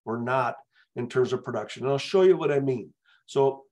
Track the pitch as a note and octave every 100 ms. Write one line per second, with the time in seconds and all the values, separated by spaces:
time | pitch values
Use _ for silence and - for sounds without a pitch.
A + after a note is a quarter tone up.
0 | - A#2 A#2+ C3 A#2+ - _ _ _ B2
1 | A#2+ C3+ B2 B2 - A#2 G#2+ B2 B2+ C#3
2 | - F#3+ F#3 E3 D3 C#3+ C3+ A#2+ F#2+ _
3 | _ _ - C#3+ C3+ C3+ -